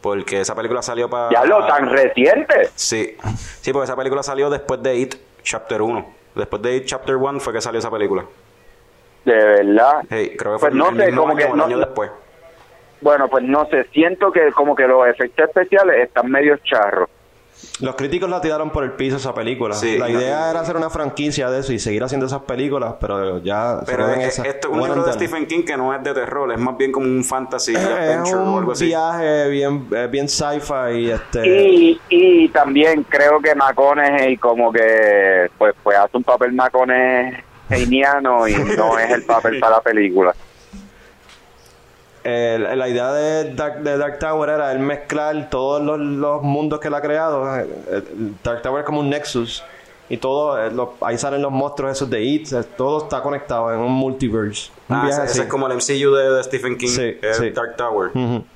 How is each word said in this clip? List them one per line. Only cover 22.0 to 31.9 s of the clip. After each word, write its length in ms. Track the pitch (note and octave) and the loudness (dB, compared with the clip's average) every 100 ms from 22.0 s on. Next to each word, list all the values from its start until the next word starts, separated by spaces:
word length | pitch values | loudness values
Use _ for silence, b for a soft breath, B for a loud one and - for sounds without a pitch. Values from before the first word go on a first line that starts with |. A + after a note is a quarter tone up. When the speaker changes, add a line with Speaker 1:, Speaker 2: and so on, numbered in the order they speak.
Speaker 3:
haciendo 220 | B2 C#3 C3 | -4 -4 -4
esas 160 | C#3 | -6
películas, 520 | - B2 C#3+ C#3 A2+ - | -6 -4 -2 -2 -4 -6
pero 380 | G2+ G2+ F#2+ F2+ | -6 -4 -4 -4
ya 400 | F2+ G2+ A#2+ A#2 | -4 -2 -2 -4
se 60 | - | -4
Speaker 1:
Pero 180 | - | -2
Speaker 3:
quedó 100 | A2+ C3 | -2 0
en 40 | |
Speaker 1:
es, 180 | B2+ B2+ | -2 -4
Speaker 3:
esa. 40 | C3 | -6
Speaker 1:
esto 220 | C#3 D3 | -6 -4
es 60 | |
un 60 | - | -4
Speaker 3:
One 80 | C3 | -2
Speaker 1:
libro 120 | C#3+ | -2
Speaker 3:
and 60 | E3+ | -2
Speaker 1:
de 60 | A#2 | -2
Speaker 3:
done. 80 | E3+ | -4
Speaker 1:
Stephen 200 | E3 D3 | -4 -4
King 180 | E3 | -4
que 120 | E3+ C#3+ | -4 -4
no 160 | C3 | -4
es 80 | C3+ | -4
de 100 | C#3 | -4
terror, 400 | C3 A#2+ C#3+ C3+ | -4 -4 -4 -4
es 60 | A2+ | -2
más 180 | B2+ B2+ | -4 -2
bien 160 | C3+ | -2
como 140 | C3 C3 | 0 0
un 180 | C3 | -2
fantasy 500 | B2 C3 B2+ C3 - | -2 -4 -4 -6 -2
Speaker 3:
Eh, 40 | - | -2
Speaker 1:
adventure 500 | F#3+ F#3+ D#3+ D#3+ F3 | -2 -2 -2 -2 0
Speaker 3:
es 60 | |
Speaker 1:
o 60 | F#3 F#3+ F#3+ | 0 0 -2
algo 80 | F3 | -2
Speaker 3:
un 60 | |
Speaker 1:
así. 120 | A#2+ E3 | -2 -2
Speaker 3:
viaje 640 | E3 E3 E3+ D#3+ D3+ C#3+ | 0 -2 -2 0 0 0
bien, 400 | C#3+ C#3+ C#3+ A#2+ G#2+ | 0 -2 -4 -4 -4
eh, 100 | A#2+ | -2
bien 180 | C#3 C#3+ | -4 -4
sci-fi 640 | - D3 D3 C#3+ C#3+ B2 A#2 | -4 -4 -4 -4 -4 -2 -2
y 120 | A#2 | -2
este 360 | A2+ - A#2+ A2+ | -2 -4 0 2
Speaker 2:
Y, 520 | F#3 G3+ F3 E3 | 6 6 8 6